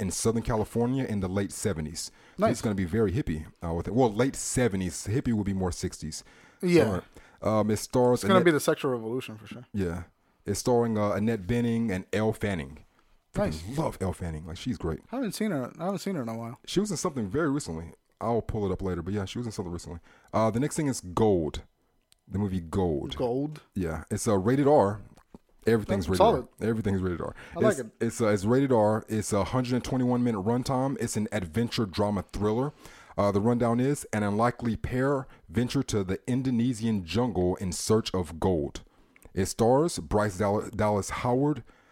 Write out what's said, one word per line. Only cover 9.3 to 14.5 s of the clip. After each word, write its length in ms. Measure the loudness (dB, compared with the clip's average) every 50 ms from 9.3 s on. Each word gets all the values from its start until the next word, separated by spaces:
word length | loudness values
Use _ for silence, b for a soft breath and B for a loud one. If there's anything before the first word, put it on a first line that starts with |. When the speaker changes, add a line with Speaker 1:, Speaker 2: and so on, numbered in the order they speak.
| -12
Speaker 2:
for 100 | -16 -14
sure. 200 | -16 -16 -16 -14 -8
Speaker 1:
Yeah. 300 | -6 -4 -4 -2 -4 -6 -10 -12 _ _ _ _ _ _ _
It's 140 | -6 -6 -2
starring, 400 | 0 2 4 4 4 2 2 0
uh, 140 | 0 0
Annette 340 | 0 0 0 0 0 -2 -2
Bening 460 | -2 0 0 0 0 0 0 0 -2
and 140 | -2 -4 -4 -4
Elle 200 | -2 0 0 0
Fanning. 480 | 0 -2 -2 -2 -2 -4 -6 -10 -14 -18 -20 _ _ _ _ _ _ _ _ _
Freaking 200 | -2 -2 -2 -2 -4 -6 -8 -6
Speaker 2:
Nice. 100 | -4 -4
Speaker 1:
love 200 | -4 -4 -4 -4
Elle 120 | -4 -4 -4
Fanning. 320 | -6 -8 -8 -8 -8 -10
Like, 80 | -10